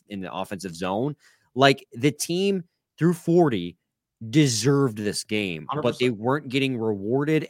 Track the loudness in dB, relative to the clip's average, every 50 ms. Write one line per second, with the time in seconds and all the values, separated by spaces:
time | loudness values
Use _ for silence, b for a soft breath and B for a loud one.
0 | _ -14 -12 -10 -10 -8 -6 -8 -8 -6 -8 -10 -10 -10 -8 -6 -4 -2 -2 0
1 | -2 -2 -4 b b b b b b b b 4 4 4 4 4 -2 _ -8 0
2 | 0 0 0 0 -6 -4 -2 0 0 2 0 0 -2 _ _ _ _ _ _ 0
3 | 2 2 2 0 0 2 4 6 6 4 2 -2 -6 -6 -10 _ _ _ _ _
4 | _ _ _ -16 -10 0 2 4 4 4 2 2 2 2 4 4 2 0 0 -2
5 | -4 -4 -4 -4 -6 -4 -2 -2 -2 -2 -4 -6 -8 -8 -6 -2 -2 -2 0 0
6 | 0 0 0 0 -2 -2 -2 -2 -2 -2 -2 -2 0 0 -2 -2 -2 -2 -2 -2
7 | -2 -2 -2 0 0 2 0 0 0 -2